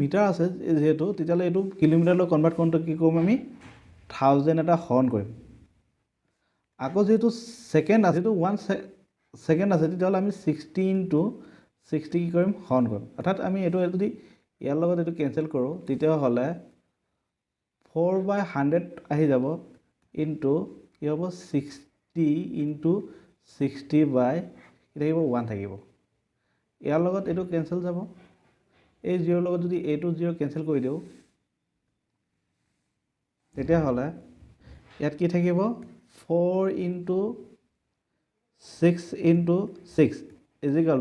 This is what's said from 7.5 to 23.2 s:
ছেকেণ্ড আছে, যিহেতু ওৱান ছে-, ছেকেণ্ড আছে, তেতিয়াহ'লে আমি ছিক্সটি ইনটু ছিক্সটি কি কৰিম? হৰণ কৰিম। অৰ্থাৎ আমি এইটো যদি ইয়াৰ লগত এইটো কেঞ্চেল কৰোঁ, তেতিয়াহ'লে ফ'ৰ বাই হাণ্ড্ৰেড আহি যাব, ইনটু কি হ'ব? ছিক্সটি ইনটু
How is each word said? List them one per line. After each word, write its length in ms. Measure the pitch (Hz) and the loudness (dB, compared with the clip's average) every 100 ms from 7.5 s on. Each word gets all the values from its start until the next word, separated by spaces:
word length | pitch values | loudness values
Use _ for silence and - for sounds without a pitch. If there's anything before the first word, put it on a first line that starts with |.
| - - | -20 -2
ছেকেণ্ড 320 | 156 156 220 185 | 0 4 4 4
আছে, 100 | 160 | 2
যিহেতু 140 | 220 190 | 2 0
ওৱান 140 | 180 202 | 0 -2
ছে-, 220 | - 190 - - _ _ _ - | -4 -6 -6 -20 _ _ _ -10
ছেকেণ্ড 260 | - 160 202 170 | 0 0 2 2
আছে, 100 | 160 | 2
তেতিয়াহ'লে 260 | 180 185 185 | 0 0 0
আমি 100 | 202 196 | -2 -4
ছিক্সটি 380 | - 170 - 190 190 | -4 -4 -4 -2 0
ইনটু 280 | 190 185 151 190 - - - _ _ - | 0 0 0 0 -4 -16 -20 _ _ -6
ছিক্সটি 280 | 156 - 175 | -6 -2 -2
কি 60 | 170 170 | 0 0
কৰিম? 160 | 190 208 - | 0 -2 0
হৰণ 180 | 127 117 | 0 0
কৰিম। 140 | 104 - - | -2 -10 -6
অৰ্থাৎ 180 | 180 190 185 | -4 -2 -2
আমি 100 | 190 175 | -2 0
এইটো 120 | 185 180 180 | 0 0 0
যদি 120 | 202 - - _ _ - | -4 -6 -18 _ _ -10
ইয়াৰ 120 | 135 151 | -4 0
লগত 140 | 170 175 | 0 0
এইটো 100 | 165 165 | -2 -2
কেঞ্চেল 260 | 139 156 156 | -4 -2 -4
কৰোঁ, 180 | 139 127 180 - | -2 -4 -4 -4
তেতিয়াহ'লে 600 | 131 156 160 131 120 139 170 - _ _ _ _ _ _ _ _ _ _ _ _ | 0 2 2 2 0 -2 -6 -12 _ _ _ _ _ _ _ _ _ _ _ _
ফ'ৰ 240 | 160 175 190 190 | -2 0 0 0
বাই 120 | 202 190 | -2 -2
হাণ্ড্ৰেড 340 | 143 143 170 180 - - | 0 0 0 -2 -12 -4
আহি 100 | 147 151 | 0 2
যাব, 120 | 131 135 170 - - _ _ _ | 2 0 -4 -10 -20 _ _ _
ইনটু 400 | - 156 147 139 156 196 - - - | -6 -6 -2 0 -2 -2 -14 -20 -8
কি 80 | 147 | -6
হ'ব? 120 | 156 180 180 - | -4 -6 -10 -6
ছিক্সটি 800 | 143 143 - - _ _ 170 151 160 - 156 | -4 -4 -14 -20 _ _ -2 0 0 -4 -6
ইনটু 300 | 147 147 165 202 - - | -6 -2 0 0 -2 -16